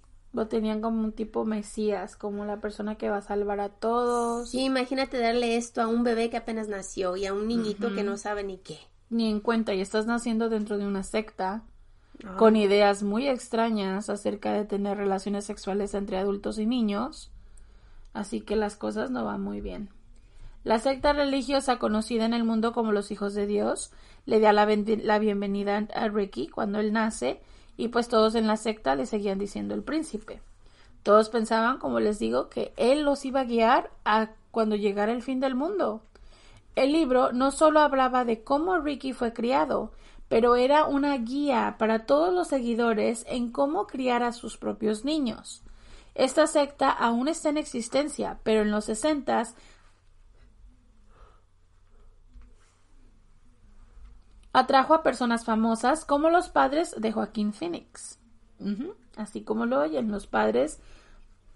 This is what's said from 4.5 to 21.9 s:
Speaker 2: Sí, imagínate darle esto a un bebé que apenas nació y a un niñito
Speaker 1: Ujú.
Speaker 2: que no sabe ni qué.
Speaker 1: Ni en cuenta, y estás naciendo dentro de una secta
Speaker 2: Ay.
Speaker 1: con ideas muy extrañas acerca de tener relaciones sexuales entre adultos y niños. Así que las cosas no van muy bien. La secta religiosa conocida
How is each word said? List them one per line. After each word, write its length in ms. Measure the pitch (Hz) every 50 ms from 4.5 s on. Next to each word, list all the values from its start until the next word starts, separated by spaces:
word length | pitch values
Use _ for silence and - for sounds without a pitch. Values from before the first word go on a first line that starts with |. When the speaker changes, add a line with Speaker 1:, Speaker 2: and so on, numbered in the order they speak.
Speaker 2:
Sí, 140 | - 254 262
imagínate 560 | 269 262 262 254 - 269 262 269 269 - 254
darle 360 | 233 226 233 247 240 233 226
esto 240 | 240 233 - - 254
a 60 | 226
un 160 | 220 226 233 240
bebé 260 | 240 233 226 233 233
que 100 | 240 233
apenas 280 | - - 226 220 214
nació 480 | 208 208 196 190 - - 185 190 180 180
y 120 | 190 196
a 60 | 196 196
un 140 | 202 214
niñito 400 | 220 240 233 226 214 208 202 202
Speaker 1:
Ujú. 80 | 202 196
Speaker 2:
que 80 | 202 202
no 140 | 202 202
sabe 260 | 202 - 208 208 208 202
ni 160 | 196 185 180
qué. 220 | - - 156 - - - _ - _ -
Speaker 1:
Ni 200 | 226 233 226 220
en 80 | 214 208
cuenta, 360 | 208 240 233 226 214 220 202
y 60 | 185
estás 260 | 190 196 - 214 214
naciendo 420 | 226 233 233 - 240 226 220 233 226
dentro 280 | 226 214 208 208 214
de 100 | 202 202
una 180 | 202 196 190 190
secta 580 | - - 220 214 214 - - 190 185 202 226 - - - - - - - - _ _ - - -
Speaker 2:
Ay. 120 | 202 185
Speaker 1:
con 200 | 190 220 220 220
ideas 480 | 220 208 196 202 208 208 202 202 196 208
muy 240 | 202 202 226 277 285
extrañas 840 | 262 240 - - - 226 226 233 220 208 196 190 190 196 214 -
acerca 420 | 208 202 - 208 208 202 - 214 208
de 120 | 208 208
tener 340 | 208 202 196 202 202 196 208
relaciones 460 | 202 196 190 190 - 208 202 202 202
sexuales 500 | - 208 - - 202 190 202 202 202 -
entre 240 | 202 202 202 196 185
adultos 400 | 196 202 196 202 - 208 214 214
y 80 | 214
niños. 640 | 220 254 254 226 208 202 202 240 311 311 - - - - - - - - - - - - - - - - - - - -
Así 280 | 226 202 - - 214
que 160 | 208 - 208
las 180 | 220 214 208 214
cosas 360 | - 220 214 208 214 240 262 254
no 120 | 240 226
van 160 | 208 208 202
muy 200 | 196 202 202 208
bien. 300 | 202 196 180 - 208 - - - - - - - - - - - - - - - -
La 160 | - 330 -
secta 320 | - 269 269 254 262 294 285
religiosa 680 | 294 285 277 269 277 240 247 285 269 269 269 247 233
conocida 480 | 233 220